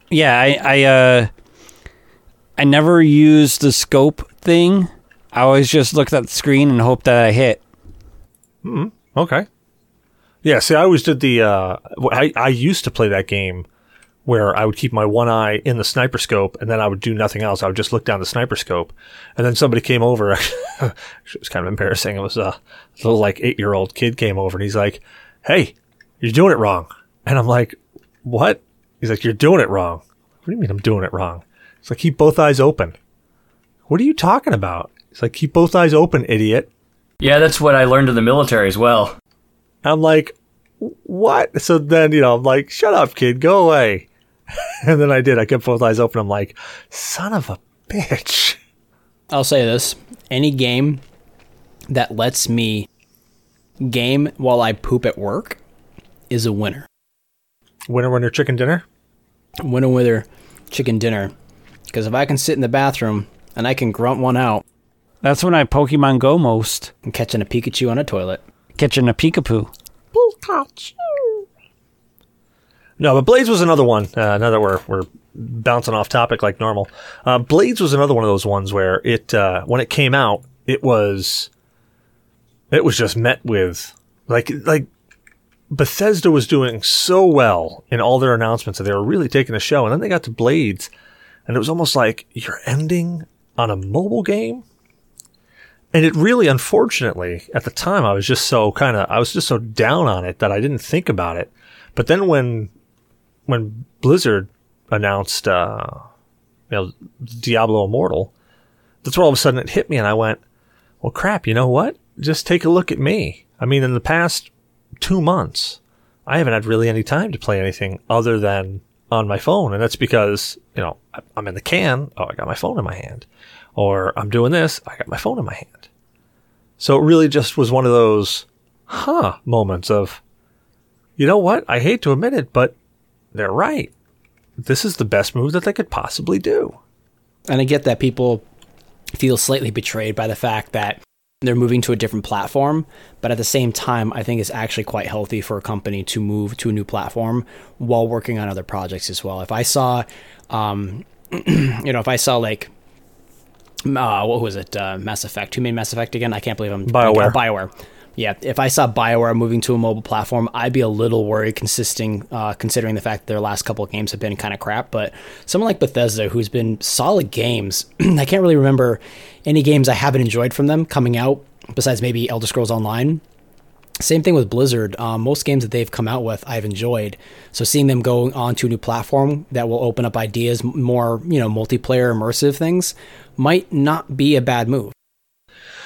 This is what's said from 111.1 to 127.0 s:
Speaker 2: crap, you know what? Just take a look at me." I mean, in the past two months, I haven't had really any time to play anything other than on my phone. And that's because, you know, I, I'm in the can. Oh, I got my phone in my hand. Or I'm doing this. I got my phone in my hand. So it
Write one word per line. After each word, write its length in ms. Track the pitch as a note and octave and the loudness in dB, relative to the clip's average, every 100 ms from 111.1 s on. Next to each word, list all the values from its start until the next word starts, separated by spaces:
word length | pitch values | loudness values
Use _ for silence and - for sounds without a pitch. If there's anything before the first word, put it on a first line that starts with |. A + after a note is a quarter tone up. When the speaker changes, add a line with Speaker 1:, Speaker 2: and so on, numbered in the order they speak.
Speaker 2:
crap, 340 | - F#3+ G#3 A2+ | -4 -4 -2 -2
you 80 | |
know 140 | A2+ B2+ | 0 2
what? 280 | C3 A#3+ - _ - | 2 0 -4 _ -8
Just 260 | C#3+ D3+ - | -4 -4 -2
take 200 | F3 D#3+ | 0 2
a 40 | |
look 220 | F3 F3 | 2 0
at 60 | - | -2
me." 480 | C#3 G#3 E2 - _ - | -2 -2 -4 -10 _ -6
I 60 | |
mean, 180 | A#2+ C#3 | 0 0
in 120 | B2+ | 0
the 60 | B2 | -2
past 500 | - E3 E3+ - - _ _ _ _ - | 0 0 0 -4 -10 _ _ _ _ -10
two 200 | - F#3 | -2 0
months, 600 | D#3 F#3 F2 - - - _ _ _ _ - | 2 0 -2 -6 -8 -10 _ _ _ _ -4
I 120 | D#3 | -2
haven't 140 | C#3 | 0
had 120 | A2+ | 0
really 240 | A2 A2+ A#2 | 0 0 0
any 140 | A2+ | -2
time 300 | G#2 D3 G#3+ | -2 -2 -4
to 60 | C#3 | -6
play 220 | - G2 | -4 -2
anything 380 | F#2+ - G2 F#2+ - | -2 -4 -8 -8 -2
other 300 | A#2 A#2 A2+ | 0 0 0
than 420 | G2+ G2 F#2+ F#2+ - _ _ | 0 -2 -6 -10 -16 _ _
on 160 | A2+ G#2 | -2 -2
my 120 | G2+ | -2
phone. 340 | - G3 C3+ | 0 0 0
And 100 | G2+ | -2
that's 140 | A2+ - | -4 -2
because, 600 | - A#2 G#2 G2+ - - _ - | 0 2 2 -2 -6 -14 _ -8
you 60 | |
know, 140 | F2 - _ | -8 -10 _
I, 80 | - - - | -20 -14 -12
I'm 120 | G2 | -10
in 60 | |
the 60 | F#2 | -10
can. 520 | - F3 D3 C3 C#3+ - | -4 -2 0 -2 -6 -8
Oh, 100 | - | -8
I 40 | |
got 120 | - - | -8 -10
my 80 | |
phone 240 | - - A3+ | -6 -6 -4
in 60 | |
my 100 | G2 | -6
hand. 320 | F#2 - - - _ - - - | -8 -14 -18 -20 _ -20 -20 -12
Or 420 | - G2+ G2 F#2 - | -2 -2 0 -2 -4
I'm 140 | G#2 | -2
doing 220 | A#2 A#2+ | 0 2
this. 280 | E3+ D#3+ - - | 2 0 -4 -12
I 100 | - | -14
got 120 | - | -12
my 80 | - | -8
phone 220 | G#3+ B3 | -6 -6
in 60 | |
my 100 | A#2 | -8
hand. 340 | - - _ _ _ _ _ _ _ _ _ _ _ | -10 -18 _ _ _ _ _ _ _ _ _ _ _
So 180 | - | 0
it 60 | - | 2